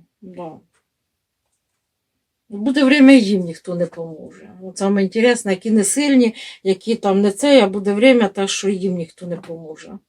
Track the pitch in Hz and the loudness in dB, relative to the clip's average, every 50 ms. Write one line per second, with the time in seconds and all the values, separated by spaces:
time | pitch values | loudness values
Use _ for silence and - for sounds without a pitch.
0 | 170 _ _ _ 208 185 175 180 175 160 151 - _ _ _ _ _ _ _ _ | _ _ _ _ -20 -20 -16 -16 -16 -16 -16 -18 _ _ _ _ _ _ _ _
1 | _ _ _ _ _ _ _ _ _ _ _ _ _ _ _ _ _ _ _ _ | _ _ _ _ _ _ _ _ _ _ _ _ _ _ _ _ _ _ _ _
2 | _ _ _ _ _ _ _ _ _ _ 214 202 214 277 254 294 277 262 294 302 | _ _ _ _ _ _ _ _ _ _ -12 -6 -4 -2 0 2 2 2 4 6
3 | 262 269 277 254 208 190 208 185 180 170 160 - _ 185 180 170 175 165 - 175 | 6 8 8 6 6 2 -2 -2 -4 -6 -10 -14 _ -10 -6 -6 -6 -6 -6 -12
4 | 165 165 160 151 143 - - - - - - 180 185 185 180 - 196 196 202 202 | -14 -14 -14 -18 -20 -20 -20 -20 -20 -20 -20 -20 -18 -18 -8 -4 -2 0 0 0
5 | 196 185 - 226 226 247 240 233 - 202 185 185 - 220 220 220 190 - - 269 | 0 0 0 0 2 2 0 0 -2 -4 -4 -4 -2 0 0 2 2 0 -2 -2
6 | 294 285 277 254 240 220 220 - - - - - - 190 190 190 - 220 233 226 | 0 2 4 4 4 2 0 -6 -14 -20 -20 -6 -4 -4 -4 -2 -2 -4 -4 -2
7 | - 202 190 196 202 202 196 - 277 285 277 254 208 190 190 208 190 208 202 208 | 0 0 0 2 2 0 0 0 2 4 6 6 4 4 0 -4 -4 -4 -2 2
8 | 240 269 254 240 214 196 - 202 196 196 - - - 196 208 180 185 196 180 175 | 4 4 4 4 2 0 -2 -4 -6 -4 -4 -4 -4 -4 -4 -2 -4 -4 -4 -6
9 | 160 165 _ _ 180 175 175 170 - - 165 165 165 156 156 156 160 165 190 208 | -8 -12 _ _ -12 -12 -12 -12 -12 -14 -16 -16 -14 -18 -18 -18 -18 -20 -20 -20
10 | - | -20